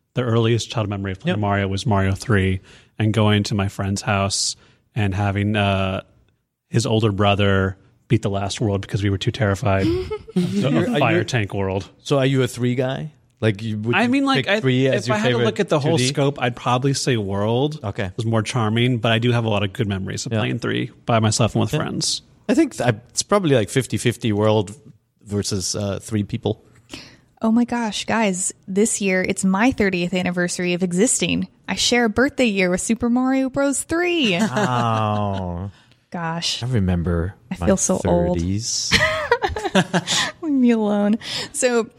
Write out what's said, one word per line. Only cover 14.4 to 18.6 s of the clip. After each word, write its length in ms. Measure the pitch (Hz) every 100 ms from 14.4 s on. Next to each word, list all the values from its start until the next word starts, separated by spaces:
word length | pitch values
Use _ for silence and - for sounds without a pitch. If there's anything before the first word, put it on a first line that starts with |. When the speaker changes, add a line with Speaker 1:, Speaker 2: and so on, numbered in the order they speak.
| 131
Speaker 2:
pick 20 |
Speaker 1:
I, 80 | 208
Speaker 2:
three 260 | 131 127 131
as 160 | 120
Speaker 1:
if 40 | 113
Speaker 2:
your 60 | -
Speaker 1:
I 40 |
had 80 | 127
to 60 |
Speaker 2:
favorite 120 | 120 113
Speaker 1:
look 140 | -
at 100 | -
the 100 | 160
whole 180 | 147 165
Speaker 2:
two 40 | 127
D? 20 |
Speaker 1:
scope, 320 | 139 139 135
I'd 140 | 123 123
probably 400 | - 127 139 135
say 220 | - 117
World 640 | 98 98 104 120 147 151
Speaker 2:
Okay. 260 | 104 - 95 -
Speaker 1:
was 100 | 113
more 160 | 113
charming, 560 | 104 131